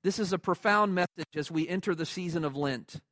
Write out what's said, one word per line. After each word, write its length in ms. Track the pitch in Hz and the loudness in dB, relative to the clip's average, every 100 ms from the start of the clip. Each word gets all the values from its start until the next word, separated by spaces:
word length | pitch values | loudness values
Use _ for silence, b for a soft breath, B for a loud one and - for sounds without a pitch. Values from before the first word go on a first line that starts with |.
this 160 | 190 202 | 0 0
is 140 | 190 | 0
a 40 | 180 | 0
profound 560 | - 175 220 208 208 | 0 2 4 4 4
message 440 | 180 175 - 156 156 | 2 0 -2 -8 -6
as 120 | 143 | -2
we 160 | 160 165 | -2 -2
enter 260 | 185 202 165 | -2 -2 -2
the 100 | 165 | -2
season 380 | - 175 165 | -4 -4 -2
of 140 | 151 135 | -2 -2
Lent 420 | 143 123 - - _ | -2 -4 -8 -18 _